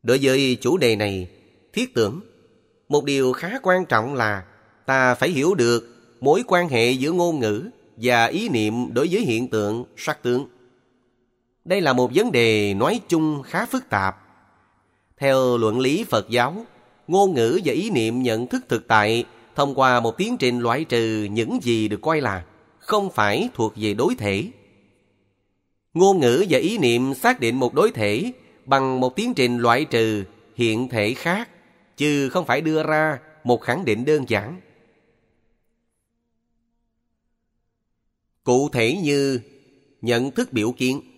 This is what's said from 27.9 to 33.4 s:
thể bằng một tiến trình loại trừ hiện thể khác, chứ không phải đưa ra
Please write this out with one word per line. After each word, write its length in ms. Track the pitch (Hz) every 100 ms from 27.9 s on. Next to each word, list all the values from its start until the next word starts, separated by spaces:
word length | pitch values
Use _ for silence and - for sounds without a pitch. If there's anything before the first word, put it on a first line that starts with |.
thể 400 | 240 104 107 226 247 - _ -
bằng 340 | 135 131 131
một 160 | 127 127
tiến 180 | 233
trình 240 | 233 123 120
loại 280 | 120 120 156
trừ 380 | 117 113 104 95 - _ -
hiện 340 | 117 110 127
thể 240 | 120 104
khác, 360 | 131 170 190 240 _ _ _ _ -
chứ 320 | 147 143 139
không 160 | 180 165
phải 160 | 143
đưa 220 | 160 156
ra 360 | 156 156 156 135 - -